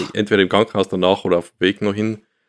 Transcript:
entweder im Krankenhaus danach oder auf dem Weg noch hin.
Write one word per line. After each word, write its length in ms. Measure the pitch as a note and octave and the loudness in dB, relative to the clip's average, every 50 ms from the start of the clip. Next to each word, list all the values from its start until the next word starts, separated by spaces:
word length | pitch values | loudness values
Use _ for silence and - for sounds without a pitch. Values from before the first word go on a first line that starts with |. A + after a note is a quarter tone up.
| F#2 - - | -8 -4 -4
entweder 260 | - G#2+ G2+ G#2+ G2 | -4 -2 2 2 2
im 80 | F#2+ F2+ | 2 4
Krankenhaus 400 | - G2 A2 - - G#2 F#2+ - | 2 2 0 0 0 -2 -2 -2
danach 360 | - F#2 F2+ F2+ G2 - - | -2 0 2 2 2 0 0
oder 140 | F#2+ F2+ E2+ | 0 0 0
auf 120 | E2+ - | -2 -4
dem 100 | _ - | _ -2
Weg 220 | F#2 F#2 G2 - | 0 0 0 0
noch 100 | G#2 G#2 G2+ | -4 -4 -4
hin. 300 | G#2 G#2+ A2 A2 G#2 _ _ _ _ _ | -2 -4 -4 -6 -8 _ _ _ _ _